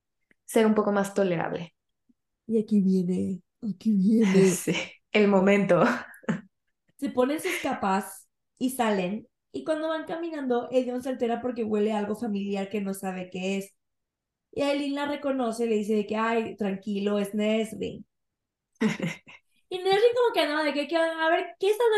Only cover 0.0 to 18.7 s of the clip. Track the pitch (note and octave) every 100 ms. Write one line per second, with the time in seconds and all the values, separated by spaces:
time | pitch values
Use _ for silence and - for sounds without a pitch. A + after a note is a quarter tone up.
0 | _ _ _ _ - A3 A3 G#3+ G#3 G3+
1 | G3 - G3 E3 - - E3+ _ _ _
2 | _ _ _ _ - A3 G#3+ G#3 F#3 F#3+
3 | F3+ F#3 G3 F#3 - _ A3+ F#3 A3 G3+
4 | F#3 A3 G#3 F#3+ F#3+ E3+ - F3 - -
5 | _ G#3+ G3+ G3 F#3+ G3+ G3 F3 A#3 -
6 | - - - E3 - _ _ _ _ _
7 | C#4 B3 B3+ D#4 F#4 F4 D4 B3 G3+ F#3+
8 | G3+ - - _ _ - B3+ B3+ A3+ G3+
9 | F3+ G#3+ - _ _ - E4 D#4 D#4+ D#4+
10 | D#4+ E4 E4+ D#4 C4+ A#3+ - B3+ B3 B3
11 | C4 B3+ A#3+ A3+ B3 B3 G#3+ G#3 G#3 G#3+
12 | G#3 G#3+ A#3+ G3+ G3+ G3 G3 G#3+ G3 F#3+
13 | F#3+ F#3 F3+ F#3 F#3 G3 G3 _ _ _
14 | _ _ _ _ _ - C#4+ C#4+ C#4+ C#4
15 | C#4+ C#4+ C#4+ C4 A#3 A3+ A#3 G#3+ G3+ G#3+
16 | G3+ G#3+ A3+ A#3 A3 - G3+ F#3+ - G3
17 | G3+ G#3 G3+ G#3+ G#3+ A3 A3 G#3 F3+ -
18 | - _ _ _ _ _ _